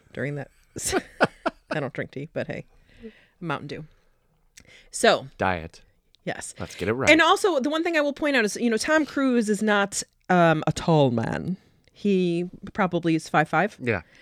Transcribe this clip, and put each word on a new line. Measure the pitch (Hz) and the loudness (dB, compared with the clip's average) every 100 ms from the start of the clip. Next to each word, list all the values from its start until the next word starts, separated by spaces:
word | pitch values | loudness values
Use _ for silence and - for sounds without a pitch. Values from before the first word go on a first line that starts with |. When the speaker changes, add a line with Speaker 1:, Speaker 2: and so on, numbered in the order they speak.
| _ | _
Speaker 1:
during | - 131 143 | -10 -8 -8
that. | - _ _ - | -12 _ _ -10
<laughs> | - 381 - - - - - - - | -4 -4 -4 -2 -4 -2 -8 -8 -8
I | 156 | -6
don't | 135 | -6
drink | - - | -8 -10
tea, | 131 151 | -10 -10
but | 139 - | -8 -8
hey, | - - _ _ - 226 - _ _ | -10 -14 _ _ -20 -20 -20 _ _
Mountain | 170 139 147 | -8 -8 -8
Dew. | 151 156 _ _ _ _ _ _ - - - _ | -14 -14 _ _ _ _ _ _ -20 -20 -20 _
So. | - 233 139 135 - | 0 2 2 0 -4
Speaker 2:
Diet. | 95 90 80 - _ _ _ _ 175 | -2 -2 -6 -16 _ _ _ _ -10
Speaker 1:
Yes. | - - - | -10 -12 -12
Speaker 2:
Let's | 92 - | -12 -6
get | 92 | -4
it | |
right. | 120 123 | 2 4
Speaker 1:
And | 311 | 6
also, | 320 392 403 294 | 6 4 2 0
the | 262 | -2
one | 320 | -2
thing | 339 320 | 0 0
I | |
will | 294 | 0
point | 285 302 269 | -2 0 0
out | 208 | 0
is, | - | 0
you | 240 | -2
know, | 220 | -2
Tom | - 311 285 | 0 0 0
Cruise | 285 269 240 208 | 0 0 2 2
is | 202 | 0
not, | 214 208 202 - - _ - | 2 2 0 -4 -10 _ 0
um, | 180 165 156 160 | 4 6 4 0
a | |
tall | - - 156 135 | -2 2 4 4
man. | 117 113 76 - 190 _ _ _ | 2 -2 -4 -4 -6 _ _ _
He | - 208 190 180 170 180 - - | -6 0 2 2 0 -4 -10 -10
probably | - 185 175 170 160 | -2 0 0 2 0
is | - | 0
five | 160 156 | 0 2
five. | 160 208 - | 0 0 -2
Speaker 2:
Yeah. | 120 98 - _ | -2 -2 -4 _